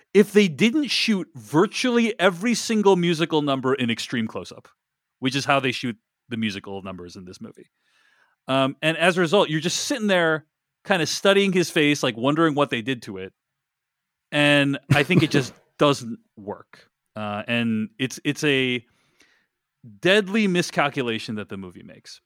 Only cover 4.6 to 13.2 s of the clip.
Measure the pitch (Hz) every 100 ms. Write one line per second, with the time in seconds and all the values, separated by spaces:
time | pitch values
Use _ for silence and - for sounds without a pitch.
4.6 | - _ _ _ _ - 131 135 127 139
5.6 | 131 - 123 104 _ _ - 113 110 95
6.6 | 101 98 95 92 87 98 92 92 110 -
7.6 | - _ _ _ _ _ _ _ - 165
8.6 | 135 - 156 160 170 180 165 196 143 156
9.6 | 170 - - 269 208 185 160 156 - _
10.6 | _ _ - 170 151 - 202 196 196 185
11.6 | 165 170 147 143 131 113 127 156 165 143
12.6 | 143 123 110 123 113 95